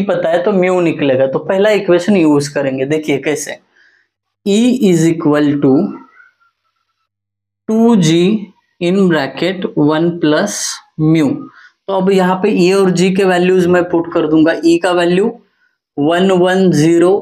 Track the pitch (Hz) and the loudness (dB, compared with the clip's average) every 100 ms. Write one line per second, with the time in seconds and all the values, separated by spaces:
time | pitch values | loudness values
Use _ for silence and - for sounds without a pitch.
0 | 196 175 165 170 190 196 180 180 170 156 | 0 -2 -2 -2 0 0 0 0 -2 -2
1 | 143 131 135 156 - 196 208 202 202 175 | -2 0 0 -2 -4 0 2 0 2 0
2 | 175 202 156 147 143 151 139 131 135 156 | 2 2 2 0 -2 -4 -4 -4 -4 -4
3 | 151 139 160 147 - - _ _ _ _ | -2 -4 -2 -6 -8 -14 _ _ _ _
4 | _ _ _ _ 208 202 247 240 196 170 | _ _ _ _ -2 0 2 2 2 2
5 | 160 165 151 147 147 143 139 135 185 - | 0 0 0 0 0 0 2 2 0 -6
6 | - _ - _ _ _ _ _ _ _ | -18 _ -20 _ _ _ _ _ _ _
7 | _ _ _ _ _ _ - 220 226 226 | _ _ _ _ _ _ -4 2 4 4
8 | 156 165 180 214 - _ _ - 175 190 | 2 2 2 -2 -6 _ _ -6 -2 0
9 | 190 156 135 - 170 185 220 - 151 156 | 2 0 -2 -4 -6 -4 -6 -2 0 0
10 | 170 170 156 151 202 - - - _ - | -2 -2 0 0 -2 -6 -10 -12 _ -4
11 | 156 160 143 98 - - - _ - 196 | 0 2 0 -4 -10 -20 -20 _ -6 -2
12 | 185 190 180 185 208 190 175 196 190 165 | 0 2 0 0 -2 0 2 2 2 2
13 | 185 190 190 180 180 185 175 180 175 170 | 0 0 0 2 2 2 2 0 0 -2
14 | 170 175 156 160 160 160 165 170 180 180 | -2 -4 0 0 0 -2 0 0 0 0
15 | 170 180 220 233 _ _ _ _ _ - | 0 0 -2 -6 _ _ _ _ _ -4
16 | 143 170 190 185 180 185 190 151 156 170 | -2 0 2 2 2 2 2 2 2 2
17 | 175 202 | 2 0